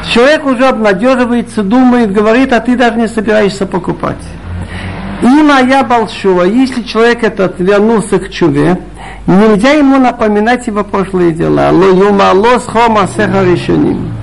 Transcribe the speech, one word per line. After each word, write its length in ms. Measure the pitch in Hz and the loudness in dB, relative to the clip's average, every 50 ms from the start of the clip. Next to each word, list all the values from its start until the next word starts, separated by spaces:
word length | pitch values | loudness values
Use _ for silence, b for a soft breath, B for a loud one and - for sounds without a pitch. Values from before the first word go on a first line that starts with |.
| - - | -6 -2
Человек 340 | - 226 247 277 311 302 302 | 0 2 2 2 2 0 0
уже 220 | 277 262 220 262 | -2 -2 0 0
обнадеживается, 920 | 262 240 214 220 208 196 175 226 254 262 240 247 226 240 240 220 - - 214 | 0 0 0 0 0 0 0 0 0 0 0 0 -2 -2 -4 -4 -4 -6 -4
думает, 500 | 208 190 226 262 262 247 240 247 233 208 | -2 0 2 4 4 4 4 2 0 0
говорит, 400 | 190 214 208 220 226 254 269 262 | 0 0 2 2 2 2 2 2
а 80 | 247 226 | 0 -2
ты 160 | - 247 247 | 0 0 0
даже 220 | 233 247 233 220 | 0 0 0 0
не 100 | 233 233 | -2 -4
собираешься 580 | 208 - 220 202 226 214 214 208 196 190 - 190 | -2 -2 -4 -2 0 0 0 0 0 -2 -4 -6
покупать. 520 | 185 - 185 175 - 165 - - - 135 - - - - - - - - - B B B B B B B B B - - - | -4 -4 -6 -4 -6 -6 -6 -6 -8 -8 -8 -12 -14 -14 -14 -12 -10 -10 -10 B B B B B B B B B -12 -8 -2
«И 60 | - | 2
моя 560 | 240 262 302 311 294 285 262 254 247 269 269 262 | 2 4 4 4 4 4 2 2 2 2 0 2
большого, 600 | 220 247 233 220 180 - - - 196 185 180 175 | 2 0 0 0 -2 -8 -4 -2 0 2 2 2
если 380 | 180 214 254 269 247 - 240 | 2 2 0 0 0 -2 -8
человек 420 | 208 - - 214 226 233 233 233 226 | -8 -4 -2 0 2 2 2 0 -2
этот 360 | 214 214 - 190 175 - - | -4 -2 -2 -4 -4 -2 -2
вернулся 600 | 180 185 202 202 208 226 233 214 - - 202 180 | -2 0 2 2 2 2 0 0 0 0 -2 -2
к 100 | - - | -2 -6
чуве, 500 | - - 180 160 139 143 143 165 180 185 - - B B B B B B B | -4 0 0 0 2 2 2 0 0 -2 -4 -14 B B B B B B B
нельзя 440 | - 170 190 220 220 214 190 208 269 | 0 2 4 4 4 2 2 2 2
ему 260 | 294 311 285 269 269 | 2 4 4 4 4
напоминать 720 | 269 254 247 247 240 226 214 208 208 214 226 247 247 247 | 4 2 2 0 0 -2 0 0 0 2 0 0 0 -2
его 160 | 240 208 208 202 | -4 -4 -4 -4
прошлые 480 | 202 - 196 190 - - 185 175 170 | -4 -4 -4 -4 -2 -2 0 0 0
дела. 380 | 160 165 165 156 151 147 139 143 | 0 -2 -2 0 0 0 2 2
Ло 220 | 147 160 185 196 185 | 2 2 2 4 4
юма 380 | 185 196 208 202 196 196 190 185 | 4 4 2 2 2 2 2 2
ло 260 | 190 208 233 254 233 | 4 4 4 2 2
схо 300 | - - - 220 240 233 | -2 -2 0 2 2 2
масеха 540 | 220 214 196 - - - 214 190 190 196 190 | 2 2 0 0 -2 -2 -2 0 0 0 2
решоним. 680 | 180 175 - - - 170 156 71 69 - 98 - - - - | 2 0 0 0 -2 0 0 0 0 -2 -4 -6 -8 -8 -10